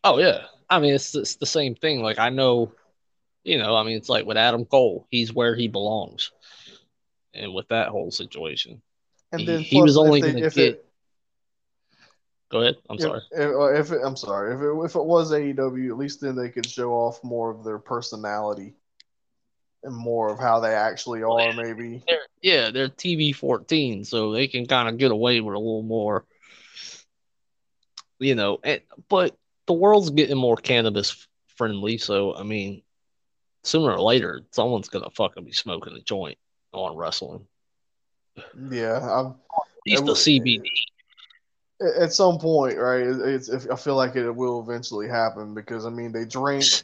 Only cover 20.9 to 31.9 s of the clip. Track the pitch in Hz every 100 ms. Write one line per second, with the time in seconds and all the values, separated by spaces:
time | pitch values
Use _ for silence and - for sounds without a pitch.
20.9 | 92 - 117 110 117 117 117 117 113 117
21.9 | 120 - 165 135 _ 190 160 113 127 135
22.9 | - 180 165 151 135 139 117 - 160 135
23.9 | 101 110 117 110 110 135 127 120 131 117
24.9 | 117 131 107 120 120 110 101 113 110 110
25.9 | 113 104 104 _ _ _ - - - -
26.9 | - _ _ _ _ _ _ _ _ _
27.9 | - _ _ 135 120 101 - 143 139 _
28.9 | - _ 190 175 - _ _ - 170 196
29.9 | 214 170 143 135 135 123 113 - 123 113
30.9 | 104 98 - - _ _ _ 113 101 104